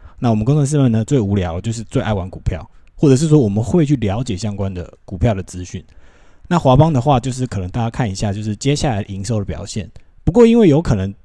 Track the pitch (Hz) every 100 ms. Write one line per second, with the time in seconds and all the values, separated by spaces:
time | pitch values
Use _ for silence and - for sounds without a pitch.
0 | - - 123 110 110 151 139 147 131 110
1 | 110 143 98 101 87 85 113 113 107 135
2 | 98 104 90 80 - 80 - - - -
3 | 151 131 160 151 110 101 113 180 147 139
4 | 107 104 - 92 110 101 98 90 82 -
5 | - 90 120 95 87 90 90 92 - -
6 | - _ - - - 175 139 127 160 139
7 | 147 131 131 127 123 101 90 123 117 -
8 | 120 95 110 101 107 104 135 143 156 101
9 | 104 98 98 110 98 73 95 - 85 -
10 | - - - 185 233 233 202 143 170 110
11 | 95 98